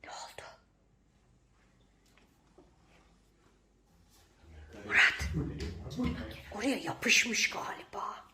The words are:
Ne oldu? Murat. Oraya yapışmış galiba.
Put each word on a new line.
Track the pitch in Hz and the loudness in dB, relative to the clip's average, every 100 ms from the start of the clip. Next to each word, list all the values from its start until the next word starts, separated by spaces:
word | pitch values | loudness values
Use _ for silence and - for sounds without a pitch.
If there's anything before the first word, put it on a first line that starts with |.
Ne | - | -12
oldu? | - - - - - _ _ _ _ _ _ _ - _ _ _ _ - _ _ - - _ _ - - - - - - - - _ - _ _ _ _ - - - - - - - - 101 101 | -12 -12 -14 -16 -16 _ _ _ _ _ _ _ -20 _ _ _ _ -20 _ _ -20 -20 _ _ -20 -20 -20 -20 -20 -20 -20 -20 _ -20 _ _ _ _ -20 -20 -20 -20 -20 -20 -18 -18 -14 0
Murat. | 104 - - - - - - - - - - 247 - - - - | 6 6 6 -2 -2 -2 -2 -6 -6 -10 -2 -2 0 -6 -10 -10
Oraya | - 233 240 | -2 0 0
yapışmış | 165 - - - 233 220 - | 0 -2 4 6 6 4 2
galiba. | 180 - 196 - - - - - | 0 -6 -8 -10 -6 -6 -6 -12